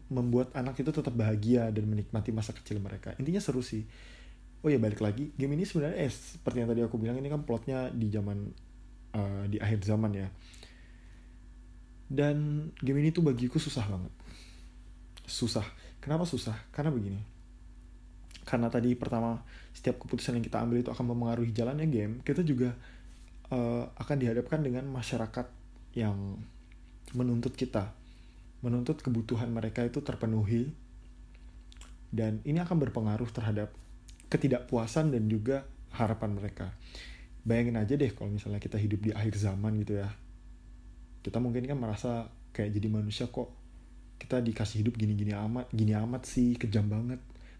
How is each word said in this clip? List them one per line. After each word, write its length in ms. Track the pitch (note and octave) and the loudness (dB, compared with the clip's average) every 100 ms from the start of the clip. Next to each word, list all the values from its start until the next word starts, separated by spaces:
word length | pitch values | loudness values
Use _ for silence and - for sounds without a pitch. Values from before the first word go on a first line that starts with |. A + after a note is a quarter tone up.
| - | -2
membuat 440 | B2+ B2 A#2+ B2+ | 0 4 6 4
anak 240 | C#3 B2+ C3 | 0 -2 0
itu 160 | C3+ | 0
tetap 200 | D3+ C#3+ A#2+ | 0 0 2
bahagia 560 | G#2+ G#2+ G#2 B2 A2+ | 4 4 6 6 6
dan 160 | G#2+ G#2+ | 2 2
menikmati 400 | G#2+ G#2 A2 A2 | 0 0 -2 0
masa 240 | A2 A2 | 0 -2
kecil 240 | - - G#2 | -6 -6 -4
mereka. 400 | G2 G2+ - - | -4 -6 -8 -4
Intinya 240 | C3+ F#3+ | 0 0
seru 240 | G3 B2+ A#2+ | 2 0 0
sih. 160 | A2 A2 - - - - - - - D#3 | -4 -6 -10 -18 -18 -18 -18 -20 -2 4
Oh 40 | |
ya, 80 | C3+ | 6
balik 200 | A2 G#2 G#2 | 6 4 2
lagi, 240 | G#2+ D3 - | 0 -2 0
game 160 | C#3 | 0
ini 160 | D3 G3 | 2 2
sebenarnya, 320 | E3 D3 G3+ | 2 2 2
eh, 80 | C#3+ | 0
seperti 560 | G#2 - - - A#2+ A#2 | -2 -10 -6 -2 0 2
yang 40 | |
tadi 80 | A#2 | 4
aku 160 | A#2 A#2 | 2 2
bilang, 200 | A2+ B2+ | 0 -2
ini 80 | C#3 | -2
kan 160 | D3 D3 | -2 0
plotnya 480 | A#2 - C3 B2+ | -2 0 -2 -2
di 160 | B2 G#2+ | 0 0
zaman, 400 | G#2+ G2+ G2+ G2+ - - - - - - | 0 0 -2 -6 -10 -16 -20 -20 -20 -6
eh, 300 | A2 G2+ G2 G2+ | -2 -2 -2 -2
di 40 | G#2+ | 0
akhir 240 | G#2+ G#2+ F#2+ | 2 2 4
zaman 260 | G#2+ A2 G2+ | 4 4 0
ya. 100 | F#2+ - - - - - - - - - - - - - - - - - - | -4 -8 -16 -18 -18 -18 -20 -20 -20 -20 -20 -20 -18 -18 -18 -18 -18 -18 -4
Dan 600 | C3+ D3 D3 D3 D3 D#3 - | 4 4 4 2 0 -2 -2
game 240 | A#2+ C#3 D3+ | 2 4 6
ini 80 | |
tuh 80 | E3 | 6
bagiku 400 | D#3 A#2+ B2 D#3+ | 6 6 2 2
susah 240 | D3+ B2+ G#2 | 0 0 0
banget. 280 | F#2 F2+ - - - - - - - - - - - - | 0 -4 -8 -16 -16 -18 -18 -18 -18 -18 -18 -18 -16 -10
Susah. 360 | - A2+ A2+ G2+ - - - | -2 0 0 -2 -8 -18 -10
Kenapa 240 | C#3 D#3+ F3 | -2 0 0
susah? 320 | B2+ - G#2+ - | -2 -2 -6 -6
Karena 160 | - D3 | -2 0
begini. 320 | B2+ G2+ G2 G#2+ - - - - - - - - - - - - | 0 0 -4 -6 -12 -20 -18 -18 -18 -18 -18 -18 -18 -18 -16 -2
Karena 240 | B2 A#2 | 2 2
tadi 240 | B2 A#2+ B2 | 4 4 2
pertama, 460 | - A#2 A#2 A2+ - - - - | 2 0 0 -2 -6 -16 -16 -2
setiap 260 | - - | 0 0
keputusan 380 | - B2 - A#2+ | -2 -4 0 0
yang 60 | A2+ | 0
kita 120 | A2 | 0
ambil 180 | A#2 A#2+ | 2 2
itu 80 | B2 | 2
akan 160 | A#2+ A#2+ | 0 0
memengaruhi 400 | A#2+ A#2 A#2 A#2 | 0 2 2 2
jalannya 320 | A2 A#2 D3 D#3+ | 2 0 2 2
game, 240 | A#2+ G#2 A#2+ - | 2 2 -2 0
kita 160 | D3 | 2
juga, 320 | E3 B2 B2 A#2 - - - - - - - | 4 4 2 0 -8 -18 -18 -18 -18 -18 -2
eh, 300 | B2+ A#2 A#2+ B2 | 0 2 0 -2
akan 300 | - A#2+ C#3+ | -6 0 2
dihadapkan 440 | A#2+ A#2 A#2+ D#3 | 4 2 2 2
dengan 240 | C#3+ B2 C3+ | 2 0 -2
masyarakat 580 | C3 A#2 A#2+ A2 B2 B2 - - - - | -4 -2 -2 0 -4 -6 -10 -20 -20 -8
yang 440 | B2 G#2+ G2 G2 G2+ A2 - - - - - - | 0 2 2 -2 -6 -10 -16 -20 -20 -20 -20 -6
menuntut 400 | B2 B2 A#2+ B2 | 0 2 2 0
kita. 400 | - B2+ A2 G2 - - - - - - - | -2 0 0 0 -6 -18 -20 -20 -20 -20 -6
Menuntut 400 | B2 B2 B2 D#3 - | 0 2 2 0 0
kebutuhan 480 | A2+ A2 A2 A#2 | 0 0 0 0
mereka 320 | A2+ A2+ A#2 A#2+ | -2 -2 0 0
itu 160 | C#3+ | 0
terpenuhi. 720 | C#3+ A#2 A2+ A2 G2+ A#2 C3+ - - - - - - - - - - - - - - | -4 -2 0 2 4 2 2 -4 -14 -18 -18 -18 -18 -18 -18 -18 -18 -16 -16 -18 -4
Dan 320 | A2 A2 G#2+ D3 | 0 2 0 0
ini 100 | D#3+ | 0
akan 240 | F3 E3+ B2+ | 2 2 2
berpengaruh 420 | A#2+ A2 G#2+ A#2 | 2 2 2 0
terhadap 400 | - A2 G#2 G#2+ - - - - - - | -2 0 0 -2 -6 -16 -18 -18 -18 0
ketidakpuasan 840 | - C#3 B2 - B2 A2 D#3+ D#3 | 2 4 2 2 0 2 2 4
dan 160 | B2 G#2+ | 4 4
juga 320 | A2 A2 C3+ C#3 - - - | 2 2 0 -2 -12 -10 0
harapan 400 | A2 G#2+ G#2+ G2+ | 2 2 -2 -2
mereka. 360 | G2+ - F#2 - - - - - - - A2 | -4 -6 -8 -8 -14 -14 -14 -14 -16 -6 2
Bayangin 320 | A2+ A#2+ A#2 | 4 4 2
aja 160 | G#2 C#3+ | 2 4
deh 160 | C3+ | 2
kalau 200 | G#2 G#2 | 0 -4
misalnya 280 | G#2 G#2 G#2 | -4 -2 -4
kita 160 | - G#2+ | -2 0
hidup 240 | G#2 G2+ | 2 2
di 120 | G#2+ G#2 | 0 0
akhir 240 | A2 G2+ | 0 2
zaman 400 | G#2 F#2+ G#2+ G#2+ | 0 0 0 0
gitu 160 | G#2 G2+ | 0 -2
ya. 120 | G2 - - - - - - - - - - - | -2 -6 -14 -18 -18 -18 -18 -18 -18 -18 -18 -10
Kita 160 | - A#2 | -4 0
mungkin 240 | B2 A#2+ | 2 0
kan 160 | B2+ C#3+ | 0 0
merasa 480 | A2+ G#2 B2+ A#2 A2+ - - | 0 -2 0 -2 -4 -12 -8
kayak 240 | - G#2 G#2 | -2 0 2
jadi 120 | A2 | 2
manusia 400 | G#2+ G#2+ G#2+ A#2+ | 2 0 -2 -4
kok 200 | - A#2+ - - - - - - - | -4 -6 -10 -18 -20 -20 -20 -18 -18
kita 240 | - B2+ | -2 2
dikasih 400 | A#2 G#2+ G#2+ G#2+ | 2 0 0 2
hidup 160 | G#2+ A2 | 2 4
gini-gini 320 | G#2+ G#2 G#2 | 2 2 2
amat, 400 | G2+ G#2+ A#2+ A#2+ | 0 0 -2 -2
gini 220 | A2 G#2+ G#2+ | 2 4 4
amat 320 | A2+ B2+ - | 2 -2 -2
sih, 320 | - B2 A#2+ | 4 4 4
kejam 300 | A#2 G#2+ G#2 | 2 2 4
banget. 320 | G#2+ A#2+ B2+ - - - | 2 0 -4 -8 -18 -18